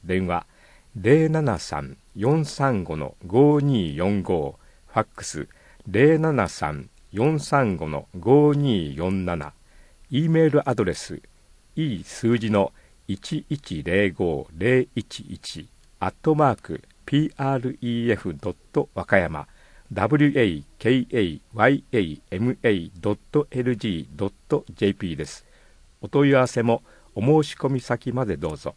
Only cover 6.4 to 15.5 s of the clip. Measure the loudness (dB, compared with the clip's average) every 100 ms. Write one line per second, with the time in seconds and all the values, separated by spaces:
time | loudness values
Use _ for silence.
6.4 | -2 -2 -6 -6 -12 _ -12 0 0 0
7.4 | 0 2 2 -2 -6 -8 -10 -8 4 6
8.4 | 6 2 0 0 -2 -4 -2 -2 -2 -4
9.4 | -8 _ _ -20 -20 _ -6 -2 2 4
10.4 | 4 4 0 0 0 -2 -8 -14 -16 _
11.4 | _ -20 _ -6 -4 -4 -10 -4 0 0
12.4 | 2 2 2 -4 _ _ -10 -8 -6 -8
13.4 | -6 -8 -6 -8 0 2 2 0 -2 -2
14.4 | -6 -4 0 2 0 -6 -10 -14 -14 -16
15.4 | -14